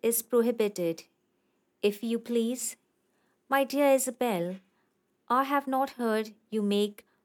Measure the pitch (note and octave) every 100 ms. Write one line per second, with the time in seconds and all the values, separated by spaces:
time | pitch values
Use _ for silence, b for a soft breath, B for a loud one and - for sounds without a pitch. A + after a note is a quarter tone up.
0 | A3+ A#3 - A#3+ A#3 A#3 G#3 G#3 E3+ E3
1 | - _ _ _ _ _ _ _ G#3 G3+
2 | A#3 A#3 A#3 A#3+ A3+ B3+ - - _ _
3 | _ _ _ _ _ C#4 C#4 C#4 C#4+ C4+
4 | C4 A#3+ B3 F#3 F3 F#3+ - _ _ _
5 | _ _ _ A#3+ C4+ C#4+ C#4 C4 C4+ -
6 | A#3 A3 A3 - _ G#3+ G#3 G3+ G#3 G#3
7 | _ _